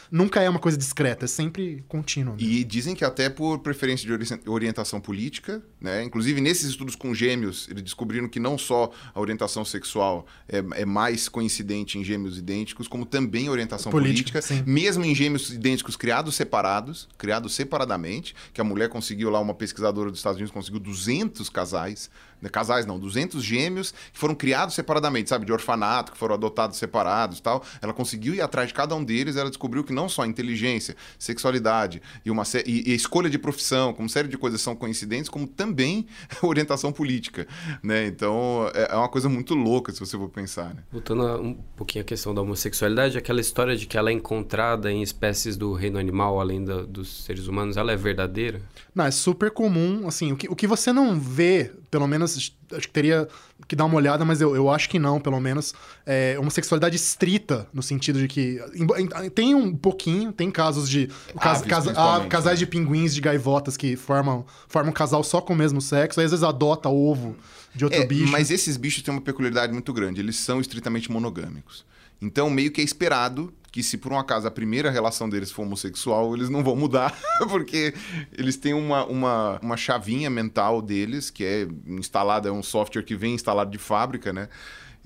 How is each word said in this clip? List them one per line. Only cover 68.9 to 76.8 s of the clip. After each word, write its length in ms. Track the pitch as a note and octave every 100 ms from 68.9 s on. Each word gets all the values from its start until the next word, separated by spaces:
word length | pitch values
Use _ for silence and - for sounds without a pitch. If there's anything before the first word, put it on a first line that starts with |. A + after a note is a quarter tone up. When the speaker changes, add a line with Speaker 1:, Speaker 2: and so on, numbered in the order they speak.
| C3+
Speaker 2:
têm 120 | C#3
uma 80 | C#3
peculiaridade 500 | C#3 C3+ B2+ A#2+ A#2+
muito 180 | A#2+ B2
grande, 260 | A#2+ F#2+ F#2
eles 160 | G#2+ A2+
são 240 | - B2+
estritamente 500 | B2+ A2+ A#2 A#2 A#2
monogâmicos. 720 | A2+ A#2 F2 E2 D2 - - - - - -
Então, 300 | G#2 C3+ D3
meio 200 | C3+ D3
que 100 | D3+
é 40 |
esperado 680 | C#3+ - F3 C3 B2 B2+ F3 - -
que 120 | A#2+
se 160 | A#2 A#2
por 120 | C3
um 80 | C3+
acaso 300 | C3+ A2+ G#2+
a 20 |
primeira 400 | G#2 A2 A#2+ D3+
relação 380 | B2 A2+ - A2+
deles 220 | G2+ G2
for 80 | -
homossexual, 760 | G#2 F#2+ G2 F#2 B2 A2 A#2
eles 140 | A#2+ B2+
não 160 | C#3+
vão 100 | C3+
mudar, 400 | B2+